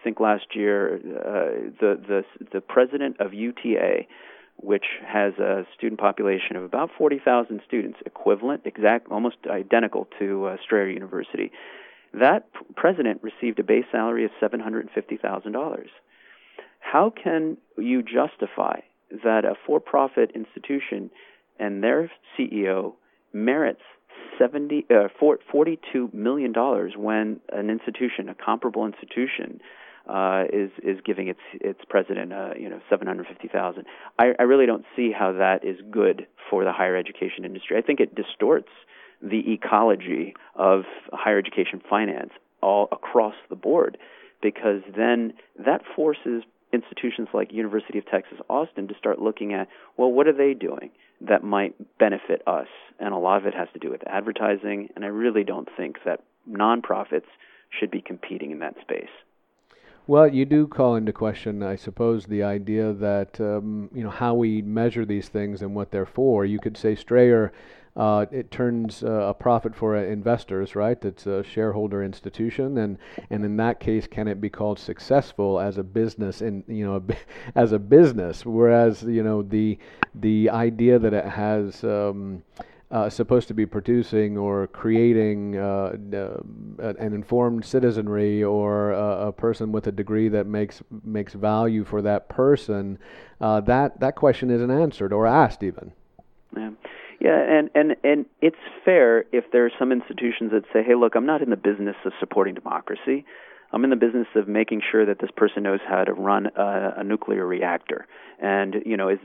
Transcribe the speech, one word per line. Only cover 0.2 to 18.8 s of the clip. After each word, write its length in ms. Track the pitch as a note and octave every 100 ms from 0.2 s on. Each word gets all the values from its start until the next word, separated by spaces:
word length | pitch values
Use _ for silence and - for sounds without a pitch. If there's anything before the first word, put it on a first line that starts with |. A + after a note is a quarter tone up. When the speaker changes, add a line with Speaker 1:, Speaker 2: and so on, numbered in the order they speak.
| G#2+ G#2 -
Speaker 1:
year, 420 | G#2+ G#2 G2+ G2 F#2
uh, 760 | - - - G#2 D#2+ A#1 G#1+ -
the, 180 | G#2 G2+ F#2+
the, 160 | G2 - - -
the 80 | -
president 560 | - B2+ B2+ C#3 C#3 -
of 120 | G2+
U 200 | G2+ A#2
T 240 | B2 A#2+ G2+
A, 280 | F#2 F2+ - - - - _ _
which 280 | G2+ G2+ - - -
has 260 | G#2+ G2+ F#2+
a 300 | G2 G2 F2+ -
student 240 | A2+ G#2+
population 560 | G#2 G2 G2+ F#2+ - F2+
of 60 |
about 260 | F#2 G2+ D#3+ -
forty 240 | D3+ C#3
thousand 380 | - A#2+ A2+ G#2 -
students, 340 | A#2+ G2 - -
equivalent, 580 | - G2+ G2+ A#2+ D3 -
exact, 440 | - G#2 A#2 -
almost 280 | G#2 A#2+ - -
identical 600 | G2 G2 A#2 A2 G2+ G2 -
to, 280 | G2 G2 F#2+
uh, 100 | F#2
Strayer 280 | - G#2+ F#2+
University, 640 | F#2 F#2+ F#2 - G2+ - - - - - - _
that 380 | - C3 G3 -
p-, 60 | - - -
president 440 | E3+ F3+ - -
received 380 | A2 - A#2+ G#2+
a 40 |
base 200 | G2 A2+ -
salary 320 | A#2+ A2+ A#2
of 80 | A2 -
seven 220 | G#2+ A#2
hundred 280 | A2 A2 G#2 G#2
fifty 220 | - G#2+
thousand 340 | G#2 G2 G#2+
dollars. 380 | A2+ D3+ - - - _ _ - - _ - - _
How 320 | - D3+ G#3
can 460 | - F#3 D#3+ D#3+ - _ -
you 240 | A#2 B2+
justify 760 | G#2+ A#2+ D3 - G#2 - - -